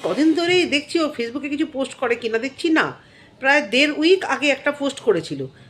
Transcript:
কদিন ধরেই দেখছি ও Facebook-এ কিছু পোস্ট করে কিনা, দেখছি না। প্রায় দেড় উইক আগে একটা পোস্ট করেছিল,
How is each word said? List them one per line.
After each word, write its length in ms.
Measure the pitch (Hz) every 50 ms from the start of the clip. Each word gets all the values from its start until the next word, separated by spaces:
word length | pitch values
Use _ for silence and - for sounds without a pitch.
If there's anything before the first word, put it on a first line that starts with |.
| -
কদিন 300 | 165 180 233 302 320 311
ধরেই 300 | 339 339 349 359 359 339
দেখছি 360 | 233 254 294 285 - - 339
ও 140 | 311 285 196 -
Facebook-এ 320 | 233 233 233 277 254 294
কিছু 160 | 294 285 320
পোস্ট 280 | - - 262 269 262 -
করে 220 | - 262 233 240
কিনা, 220 | 233 233 226 220 226
দেখছি 320 | 240 269 269 - - 339
না। 240 | 320 302 190 139 135 - - - - - - - _ -
প্রায় 220 | 254 269 285 294
দেড় 320 | 285 202 226 254 294 302 294 -
উইক 280 | 311 330 381 370 370
আগে 220 | - 269 240 285 294
একটা 240 | 262 - - 285
পোস্ট 280 | 285 285 277 277 269 -
করেছিল, 460 | - 247 190 165 160 - 147 135 135 131 - - -